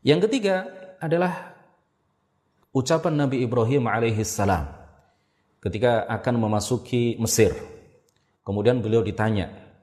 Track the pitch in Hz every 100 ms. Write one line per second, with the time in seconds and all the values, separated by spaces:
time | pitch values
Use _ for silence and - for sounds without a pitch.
0 | 117 156 208 262 196 185 190 - - -
1 | 160 165 180 175 - - _ _ _ _
2 | _ _ _ _ _ _ _ 135 127 165
3 | 170 151 143 120 123 120 113 143 117 107
4 | 113 107 107 - 101 90 71 - - _
5 | _ _ _ _ _ _ 104 101 123 113
6 | - 113 - 120 110 107 - 120 - 123
7 | 120 110 110 - 104 80 - - - _
8 | _ _ _ _ - 101 104 123 110 113
9 | 104 95 107 104 87 - - _